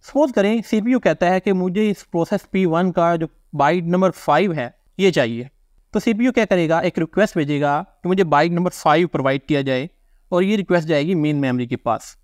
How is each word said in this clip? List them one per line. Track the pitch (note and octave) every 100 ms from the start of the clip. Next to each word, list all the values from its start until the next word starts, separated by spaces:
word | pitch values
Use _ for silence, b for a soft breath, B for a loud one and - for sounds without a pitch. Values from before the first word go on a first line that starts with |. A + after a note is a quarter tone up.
सपोज | - C4+ D4+
करें | A#3+ G3+ A3+
सीपीयू | G3 A3 G#3+ B3+
कहता | - D3+ F3
है | F#3
कि | G3+
मुझे | F#3 F3+ F3+ G#3+
इस | G3
प्रोसेस | - F3 E3 D3+ -
पी | F#3 F#3
वन | D#3+ F#3
का | F3 E3+ E3+
जो | D#3+ _ _
बाइट | D3 C#3+ F3
नंबर | E3+ F3+ F#3+
फ़ाइव | - - D3 G3+
है, | D#3 B2 _ _ -
ये | F#3+
चाहिए, | D#3 A#2+ A#2 B2 _ _ _ _
तो | G#3+
सीपीयू | A#3 G#3+ B3+
क्या | B3
करेगा, | G#3+ F#3 D#3+ E3
एक | F3+ -
रिक्वेस्ट | D#3+ - F3 F3
भेजेगा | C#3+ D3 C#3+ D3
कि | - _ F3
मुझे | F#3+ F3+
बाइट | C#3+ E3+
नंबर | E3+ F3+
फ़ाइव | - E3 D#3 F3
प्रोवाइड | D#3 C3+ C3+ -
किया | D3
जाए, | C3+ C3 D#3 _ _ _ _
और | F3+
ये | F#3+ G#3+
रिक्वेस्ट | F3+ F3 D#3+
जाएगी | D3+ D3+
मेन | F#3 D3+ D3
मेमोरी | C#3 B2 B2
के | A#2+
पास। | A#2 A2 - -